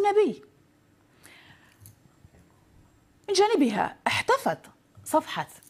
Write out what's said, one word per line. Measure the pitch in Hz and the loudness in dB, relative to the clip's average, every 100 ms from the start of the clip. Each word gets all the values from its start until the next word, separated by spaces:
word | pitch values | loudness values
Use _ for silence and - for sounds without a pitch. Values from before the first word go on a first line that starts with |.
| 403 | 2
نبي." | 403 359 - - _ _ _ _ _ _ _ - - - - _ _ - _ _ _ - - _ _ _ - _ _ _ _ - | 2 2 -2 -14 _ _ _ _ _ _ _ -20 -20 -20 -20 _ _ -20 _ _ _ -20 -20 _ _ _ -20 _ _ _ _ -4
من | |
جانبها | 381 415 415 240 202 - - - | 0 2 2 2 0 -4 -4 -4
احتفت | - - 523 - 160 - - _ - | -2 0 0 -2 -6 -10 -20 _ -20
صفحة | - 311 302 170 147 - | -2 -2 -2 -8 -10 -14